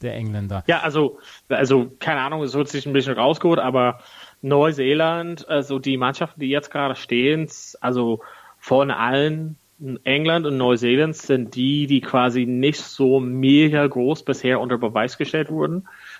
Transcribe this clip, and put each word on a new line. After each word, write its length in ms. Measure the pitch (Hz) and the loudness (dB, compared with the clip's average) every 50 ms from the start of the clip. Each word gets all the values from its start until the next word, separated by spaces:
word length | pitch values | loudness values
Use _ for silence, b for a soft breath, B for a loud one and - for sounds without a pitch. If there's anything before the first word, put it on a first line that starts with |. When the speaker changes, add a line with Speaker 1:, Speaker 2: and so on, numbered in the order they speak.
Speaker 1:
der 140 | - 120 104 | -10 -8 -8
Engländer. 500 | 113 110 107 104 107 104 95 101 95 - | -6 -6 -6 -4 -6 -6 -4 -6 -4 0
Speaker 2:
Ja, 140 | - 170 160 | 0 0 0
also, 380 | - 156 139 156 147 123 - B B B B B B | 0 -2 0 0 0 0 -2 B B B B B B
also 420 | _ 127 - 143 123 135 131 120 123 - _ | _ 0 0 2 4 4 2 2 0 -6 _
keine 200 | - 165 156 135 | -4 -2 -2 -2
Ahnung, 220 | 131 143 156 156 | -2 -4 -4 -4
es 140 | 147 123 131 | -6 -4 -2
wird 120 | 143 143 | -2 -2
sich 180 | - - 139 - | -2 -4 -8 -6
ein 80 | 143 135 | 0 0
bisschen 200 | 135 123 135 123 | 0 0 0 0
rausgeholt, 460 | 113 120 143 160 - - 175 165 - | 2 2 2 2 2 2 2 2 2
aber 400 | - 127 127 127 123 123 120 B B B B B B B B B - | 2 2 2 2 2 2 0 B B B B B B B B B -2
Neuseeland, 1040 | 135 143 143 147 160 151 139 127 135 143 156 160 160 170 170 170 170 170 165 - - | 2 2 4 4 2 2 0 0 2 2 2 2 0 0 -2 -6 -8 -10 -12 -6 -4
also 300 | 160 143 131 131 139 131 | -2 -2 -2 -2 -6 -4
die 180 | 127 135 135 | -2 -2 -2
Mannschaften, 420 | 127 127 131 135 - 170 156 - 156 | 0 0 -2 -2 -2 -6 -8 -6 -8
die 100 | 143 131 | -4 -2
jetzt 200 | 139 147 143 - | -2 -2 -4 -4
gerade 260 | - 147 143 131 127 | -6 -4 -4 -4 -4
stehen, 520 | - - - 120 120 127 143 156 160 156 151 - - - - - - | -6 -6 -2 0 2 2 2 2 0 -2 -8 -10 -16 -20 -20 -14 -6
also 400 | - 123 127 123 120 117 113 107 B B B B B B B B | -4 -2 0 0 0 0 -2 -4 B B B B B B B B
von 320 | - - - 135 139 139 | -2 2 2 2 4 2
allen 640 | 117 - 113 123 131 139 147 156 156 160 160 160 156 - _ _ _ _ 151 131 123 - - | 0 -2 0 0 2 2 2 0 -2 -4 -6 -10 -10 -14 _ _ _ _ -10 -10 -10 -6 -2
England 420 | 131 139 147 156 160 165 170 160 | -2 0 0 2 2 0 0 0
und 100 | 147 139 | 0 0
Neuseeland 580 | 131 127 123 123 110 120 120 123 139 156 160 156 | 2 2 2 2 4 4 2 4 4 2 0 -2
sind 400 | - - - 139 127 117 107 - | -6 -2 0 0 0 0 -4 -4
die, 300 | 127 127 135 143 147 147 | -2 0 0 0 0 0
die 160 | 139 143 131 | 2 0 0
quasi 440 | - - - 127 123 127 120 127 123 | 0 0 0 2 2 2 2 0 0
nicht 340 | 123 127 123 135 151 151 - | 0 0 0 0 0 0 -2
so 400 | - - - - 139 131 135 135 | -8 -12 -2 0 2 4 4 4
mega 680 | 127 123 127 131 131 135 143 147 156 151 151 147 147 | 2 -2 -2 2 4 6 6 6 6 4 4 2 0
groß 380 | 139 - 127 123 139 156 160 - | 0 0 0 0 0 -2 -2 -4
bisher 360 | - 135 139 - 127 131 117 | -4 -4 -2 0 0 0 0
unter 180 | 123 123 123 | 0 -2 -2
Beweis 400 | 117 123 107 113 107 113 131 - | -2 -2 -2 0 -2 -2 -2 -4
gestellt 320 | - 156 - - 160 151 - | -6 -6 -4 -2 -4 -4 -4
wurden. 380 | 156 156 151 156 165 185 - B B B B B B | -2 -2 -2 -2 -2 -6 -8 B B B B B B